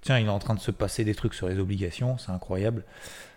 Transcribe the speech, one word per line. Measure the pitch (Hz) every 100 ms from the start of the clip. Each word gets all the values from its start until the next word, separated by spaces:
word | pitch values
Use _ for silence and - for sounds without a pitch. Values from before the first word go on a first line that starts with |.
« |
Tiens, | - 131
il | 107
est |
en | 101
train | -
de | 110
se | -
passer | 98 101 -
des | 107 104
trucs | 110
sur | - 90
les | 95
obligations, | 95 98 92 - 123 127
c'est | -
incroyable. » | 92 - 92 104 117 - - - - -